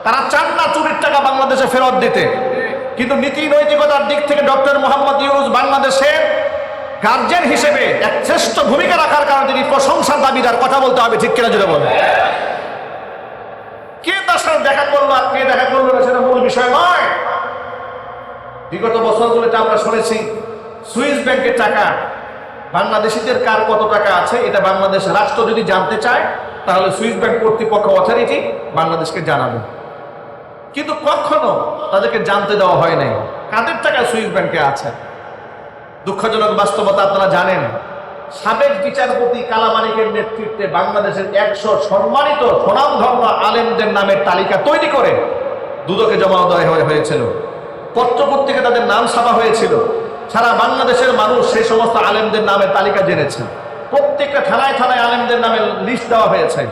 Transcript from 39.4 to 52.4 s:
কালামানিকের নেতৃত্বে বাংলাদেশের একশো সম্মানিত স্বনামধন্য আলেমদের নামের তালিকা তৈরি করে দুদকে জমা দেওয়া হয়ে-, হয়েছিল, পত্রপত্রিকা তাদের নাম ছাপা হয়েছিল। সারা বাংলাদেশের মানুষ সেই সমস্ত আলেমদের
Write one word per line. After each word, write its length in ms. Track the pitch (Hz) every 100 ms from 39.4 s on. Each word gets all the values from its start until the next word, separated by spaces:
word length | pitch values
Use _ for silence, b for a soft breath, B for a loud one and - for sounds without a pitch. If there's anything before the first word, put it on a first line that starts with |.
কালামানিকের 640 | - 226 226 226 226 220 220
নেতৃত্বে 600 | 208 - - 214 - 190
বাংলাদেশের 680 | 175 190 202 196 196 190 -
একশো 460 | 160 - 214 196 185
সম্মানিত 480 | 196 - 269 294 277
স্বনামধন্য 840 | 240 - - 214 285 - 247 247 233 220 202
আলেমদের 400 | 233 226 233 208
নামের 300 | 202 196 196 196
তালিকা 320 | 180 196 196
তৈরি 300 | - 311 311
করে 240 | 277 190 - - - - - - - -
দুদকে 300 | 196 220 196
জমা 200 | 190 190
দেওয়া 320 | 175 175 160
হয়ে-, 160 | 160 143
হয়েছিল, 360 | 151 - 139 110 - - - - - - 233
পত্রপত্রিকা 680 | 247 247 277 277 269 247
তাদের 220 | 240 240
নাম 240 | 226 208 240
ছাপা 240 | 240 233
হয়েছিল। 720 | 226 226 - - - - - - - -
সারা 200 | 220 233
বাংলাদেশের 600 | 247 240 247 247 247 254
মানুষ 400 | 247 214 247 -
সেই 100 | 220
সমস্ত 320 | 220 226 226 214
আলেমদের 480 | 202 214 214 214